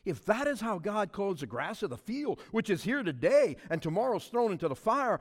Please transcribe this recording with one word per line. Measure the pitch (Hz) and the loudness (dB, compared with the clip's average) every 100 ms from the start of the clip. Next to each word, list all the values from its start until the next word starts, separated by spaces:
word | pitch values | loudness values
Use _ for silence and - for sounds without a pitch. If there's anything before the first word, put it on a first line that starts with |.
If | - 110 - | -6 -4 0
that | 214 285 | 2 2
is | 254 | -2
how | 226 190 | -2 -2
God | 175 214 196 | -2 -2 -2
clothes | - 196 170 | -2 -2 -2
the | 135 | -6
grass | 117 156 220 | -6 -6 -4
of | 190 | -6
the | 123 | -6
field, | - 262 294 156 - | -8 -6 -4 -6 -2
which | 220 214 | -2 0
is | 175 | 0
here | 180 277 | 2 0
today | 196 131 151 285 247 156 - | 0 0 4 6 4 0 -4
and | 165 | -4
tomorrow's | 165 165 254 202 - | 0 0 0 0 -2
thrown | 233 233 | 0 2
into | 170 165 | 2 -2
the | 135 | 0
fire, | - 247 254 175 | 2 2 2 0